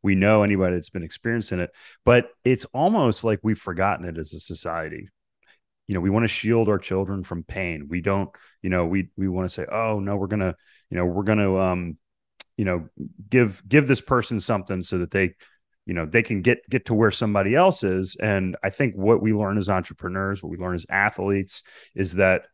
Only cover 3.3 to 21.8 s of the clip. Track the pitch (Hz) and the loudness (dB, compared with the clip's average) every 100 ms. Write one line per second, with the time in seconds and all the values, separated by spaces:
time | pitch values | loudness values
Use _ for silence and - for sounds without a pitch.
3.3 | 104 110 104 - 87 98 95 87 82 76 | 0 0 -2 -4 0 0 0 -6 -10 -10
4.3 | 85 - 85 87 82 80 80 98 _ _ | -12 -10 -8 -6 -6 -8 -10 -16 _ _
5.3 | _ _ _ _ _ - 95 92 104 113 | _ _ _ _ _ -4 0 2 2 2
6.3 | - 107 117 107 101 - 95 95 98 90 | 0 0 2 2 0 -2 -4 -4 -6 -8
7.3 | 87 78 95 87 80 71 87 87 98 98 | -10 -8 -8 -6 -8 -6 -4 0 0 -2
8.3 | - _ _ 95 90 85 98 90 - 95 | -10 _ _ -2 0 0 0 -2 -4 -2
9.3 | 92 92 - 80 110 113 107 98 101 95 | -2 -4 -6 -6 -4 -2 -2 -2 -4 -2
10.3 | 107 95 87 _ _ _ 90 90 90 101 | 0 -2 -4 _ _ _ -2 0 0 2
11.3 | 107 101 95 95 90 87 78 _ _ _ | 2 4 2 2 0 -4 -10 _ _ _
12.3 | _ - - 98 90 78 - - - 101 | _ -14 -4 -2 -2 -6 -14 -14 -14 2
13.3 | 127 113 98 98 147 135 131 - 127 - | 4 4 0 4 4 6 0 2 0 0
14.3 | 110 - 107 95 92 85 92 85 98 92 | -4 -2 -2 -2 -6 -4 -4 -2 0 0
15.3 | - - _ _ _ - 87 78 113 117 | -2 -20 _ _ _ -8 -6 2 2 2
16.3 | 104 90 - - 127 - 110 110 - 113 | 0 2 0 0 -4 0 2 2 2 0
17.3 | 104 98 135 185 - 98 92 95 - 107 | 0 2 4 4 2 -2 -2 -4 -4 0
18.3 | 98 92 87 98 - 135 98 101 120 110 | 0 0 -4 -6 -2 -2 0 2 4 2
19.3 | 104 101 104 95 95 87 78 92 95 98 | 0 0 0 0 -2 -2 -10 -8 -4 -4
20.3 | 98 80 85 90 87 80 98 101 - 98 | -6 -8 -8 -6 -6 -2 0 0 0 0
21.3 | 101 95 - - - | 0 -2 -10 -14 -20